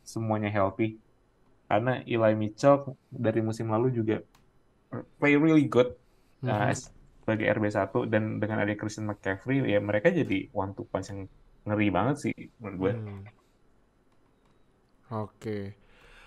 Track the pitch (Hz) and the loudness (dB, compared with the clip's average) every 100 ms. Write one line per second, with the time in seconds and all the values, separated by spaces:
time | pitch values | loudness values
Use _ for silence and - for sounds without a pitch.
0 | - 110 113 107 104 104 98 - 110 110 | -12 -6 -2 -2 0 0 0 0 -4 -4
1 | _ _ _ _ _ _ _ 104 123 127 | _ _ _ _ _ _ _ 0 2 -2
2 | - 117 110 107 107 - 139 139 139 135 | -2 2 4 4 -2 2 4 4 2 -12
3 | _ 123 113 113 110 110 110 110 127 120 | _ -4 0 0 0 -2 -2 0 2 0
4 | 110 107 - _ _ _ _ _ _ 117 | 0 -2 -4 _ _ _ _ _ _ -12
5 | - _ 147 143 160 156 135 113 123 - | -12 _ 4 6 6 6 6 4 2 0
6 | _ _ _ _ 127 104 104 - - - | _ _ _ _ -4 0 0 -2 -6 -20
7 | - - - 110 104 107 104 104 98 123 | -20 -12 -4 -2 0 2 0 0 -2 -2
8 | 117 110 107 107 104 110 104 107 107 - | 0 0 0 -4 -4 -2 -2 -2 -6 -6
9 | 107 101 98 98 123 135 117 104 104 104 | -8 -6 -6 -6 -2 -2 2 0 2 2
10 | 175 180 123 95 - 104 98 98 113 95 | 2 2 0 -2 -4 -6 -6 -8 -8 -8
11 | 95 98 95 - _ _ 104 104 104 90 | -6 -10 -14 -18 _ _ -4 0 2 2
12 | 113 143 - - - - 107 95 95 113 | 0 0 -4 -6 -12 -16 -12 -4 -2 -2
13 | 107 98 101 - _ _ _ _ _ _ | -6 -12 -16 -20 _ _ _ _ _ _
14 | _ _ _ _ _ _ _ _ _ _ | _ _ _ _ _ _ _ _ _ _
15 | _ 110 104 - 110 104 98 - _ - | _ -8 -8 -8 -6 -6 -6 -12 _ -20
16 | - - | -20 -20